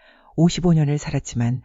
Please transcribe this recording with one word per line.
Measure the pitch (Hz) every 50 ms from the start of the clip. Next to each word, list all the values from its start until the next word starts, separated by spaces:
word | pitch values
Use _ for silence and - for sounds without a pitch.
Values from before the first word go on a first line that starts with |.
| _ _ - _ _ _ - -
오십오 | 160 175 - 165 165 175
년을 | 165 160 151 143 147 147
살았지만 | - - - 135 - - - 123 120 117 123 117 -